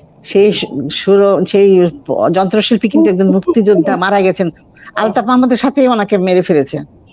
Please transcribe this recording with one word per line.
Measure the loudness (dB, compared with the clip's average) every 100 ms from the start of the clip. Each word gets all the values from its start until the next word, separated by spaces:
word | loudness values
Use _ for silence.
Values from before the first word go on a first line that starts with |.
| _ _
সেই | -4 0 2
সু-, | 0 -6 -8 -8
সুর-, | -6 0 2 2 0 0
সেই | 2 4 4 2 -2 -6 -2 0
যন্ত্রশিল্পী | 0 0 -2 -2 -2 0
কিন্তু | 0 2
একজন | 2 0
মুক্তিযোদ্ধা, | 0 0 0 2 2 0 -2
মারা | 0 0
গেছেন। | 0 -2 -4 -8 _ _ -12 -4
আলতাফ | -2 -2 0
মাহমুদের | 0 2 0
সাথেই | -2 0 0
ওনাকে | 0 -2 -2
মেরে | 0 0
ফেলেছে। | 0 0 -2 -6 -12 -20 _